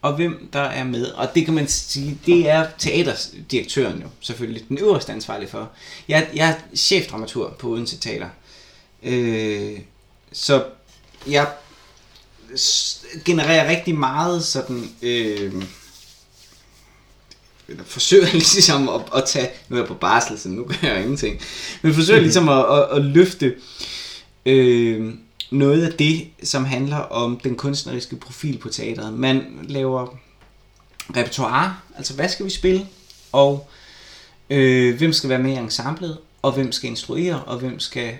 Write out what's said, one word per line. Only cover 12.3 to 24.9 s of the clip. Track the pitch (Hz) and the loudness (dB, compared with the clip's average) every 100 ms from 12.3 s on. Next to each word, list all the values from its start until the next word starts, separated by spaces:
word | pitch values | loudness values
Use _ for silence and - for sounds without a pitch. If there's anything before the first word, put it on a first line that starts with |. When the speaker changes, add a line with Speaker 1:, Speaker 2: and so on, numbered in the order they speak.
| _ - 131 | _ -12 -4
Speaker 1:
s-, | - - - - - 160 | 0 0 -2 -8 -12 -8
genererer | 175 170 151 160 151 | 0 2 4 4 4
rigtig | 160 175 160 | 0 0 0
meget | 131 143 170 175 | 0 0 0 0
sådan... | 160 135 127 123 113 - | -2 -4 -4 -8 -10 -6
Øh, | 120 120 110 104 98 95 95 - - - - _ _ _ - _ _ _ _ _ _ _ _ - _ _ - | -2 -2 -2 -4 -4 -6 -10 -14 -20 -20 -20 _ _ _ -20 _ _ _ _ _ _ _ _ -20 _ _ -20
eller | 80 | -18
forsøger | 92 - - 190 175 160 | -14 -4 6 8 8 4
<laughs> | |
ligesom | 160 202 175 143 131 | 4 6 6 4 0
at, | 113 - 135 | -2 -2 -2
at | 131 | 0
tage... | 156 123 - - | -2 -2 -6 -6
Nu | 123 | -2
er | |
jeg | - | -2
på | |
barsel, | - 90 113 120 107 | -2 2 2 2 -6
så | 92 | -8
nu | 95 | -8
gør | 123 - 151 | -6 -2 0
jeg | 101 | 0
ingenting, | 104 143 110 98 - - - - | -2 -2 -2 -4 -10 -12 -12 0
men | 156 | 2
forsøger | 151 160 220 | 4 6 6
Speaker 2:
Mhm. | |
Speaker 1:
ligesom | 170 180 160 | 8 4 4
at, | 135 135 143 | 4 4 4
at, | 139 143 | 4 2
at | |
løfte... | 143 147 185 - 135 123 - - - - - - - _ - | 4 6 6 4 -2 -2 -14 -16 -14 -14 -14 -18 -20 _ 4
Øh, | 135 127 120 117 | 6 6 6 4